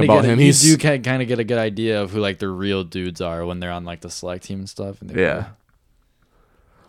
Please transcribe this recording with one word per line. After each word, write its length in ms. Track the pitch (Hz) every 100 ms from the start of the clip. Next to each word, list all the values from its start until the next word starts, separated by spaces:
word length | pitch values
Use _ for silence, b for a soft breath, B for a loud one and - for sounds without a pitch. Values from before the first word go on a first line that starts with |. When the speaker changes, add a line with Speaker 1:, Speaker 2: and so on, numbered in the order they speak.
Speaker 1:
kinda 40 | -
Speaker 2:
about 160 | 107
Speaker 1:
get 40 | 117
a, 40 |
Speaker 2:
him. 60 | 117
Speaker 1:
you 60 | 143
Speaker 2:
He's 160 | 131
Speaker 1:
do 160 | 151 151
ki-, 220 | 151 135
kinda 260 | 127 131 120
get 140 | 120
a 40 |
good 140 | 110 120
idea 420 | 110 101 113 107
of 120 | 98
who, 80 | 107
like, 180 | 101 92
the 100 | 98
real 360 | 92 98 95
dudes 360 | 85 92 90 82
are 240 | 87 85
when 160 | 87 90
they're 120 | 87
on, 140 | 87 87
like, 160 | 85
the 100 | 87
select 320 | - 87 90
team 160 | - 98
and 100 | 95
stuff. 320 | - 98 101
And 80 | 98
they 100 | -
Speaker 2:
Yeah. 220 | 85 82 107 - _ _ _ _ _ _ _ _ _ _ _ _